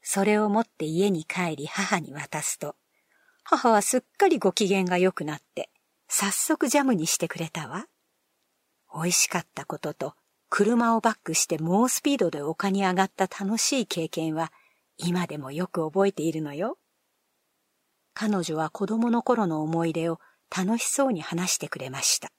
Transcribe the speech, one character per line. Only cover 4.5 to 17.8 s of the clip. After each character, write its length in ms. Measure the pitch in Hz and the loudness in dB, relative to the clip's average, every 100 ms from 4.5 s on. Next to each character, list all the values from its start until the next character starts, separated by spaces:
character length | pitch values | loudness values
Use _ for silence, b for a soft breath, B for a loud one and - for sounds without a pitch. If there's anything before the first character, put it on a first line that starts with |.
機 140 | - 196 | 2 2
嫌 180 | 196 | 2
が 140 | 180 180 | 2 4
良 140 | 185 | 2
く 120 | - | 2
な 120 | 151 151 | -6 -8
っ 40 | _ | _
て、 160 | - - _ _ _ _ | -12 -12 _ _ _ _
早 240 | - 202 | -2 0
速 360 | - - 311 - | 0 0 2 2
ジ 100 | 285 | 2
ャ 60 | |
ム 100 | 269 | 2
に 120 | 208 160 | 2 0
し 120 | - | -2
て 80 | 170 | -2
く 120 | 175 | -4
れ 100 | 165 | -8
た 200 | - 151 | -8 -8
わ。 180 | 175 302 _ _ _ _ _ _ _ _ _ _ | -10 -12 _ _ _ _ _ _ _ _ _ _
美 60 | 160 | -4
味 120 | 170 | 0
し 160 | 175 - | 2 2
か 120 | 180 | 0
っ 60 | - | -4
た 100 | - | -12
こ 140 | - 151 | -10 -8
と 160 | - | -8
と、 200 | - 139 - _ _ _ | -6 -8 -8 _ _ _
車 480 | - 208 240 233 226 | 2 4 4 4 4
を 40 | |
バ 140 | 226 | 2
ッ 40 | 226 | -2
ク 100 | - | -4
し 120 | 160 - | -2 0
て 120 | 160 | -2
猛 300 | 160 190 247 | 2 4 4
ス 140 | - | 2
ピ 120 | 294 | 0
ー 40 | 277 | 2
ド 120 | 175 | 0
で 100 | 151 | 0
丘 300 | 143 160 196 | -6 -4 -2
に 140 | 190 | 0
上 100 | 190 | 2
が 100 | 180 | 2
っ 60 | 190 | 0
た 160 | - 185 | 0 -2
楽 320 | - 196 220 | -2 -4 -2
し 240 | - 277 | 0 0
い 40 | 220 | 0
経 220 | - 160 | -4 -4
験 260 | - 160 | -2 -2
は、 180 | 156 160 b b b b _ | -2 -4 b b b b _
今 300 | 170 175 170 | -2 0 -2
で 120 | 151 | -6
も 120 | 131 | -8
よ 160 | 143 180 | -6 -4
く 180 | - | -2
覚 220 | 156 170 196 | 0 2 2
え 60 | |
て 100 | 190 | 2
い 80 | 156 | -2
る 100 | 156 | -2
の 140 | 151 | -6
よ。 240 | 143 214 349 _ _ _ _ _ _ _ _ _ _ | -6 -6 -6 _ _ _ _ _ _ _ _ _ _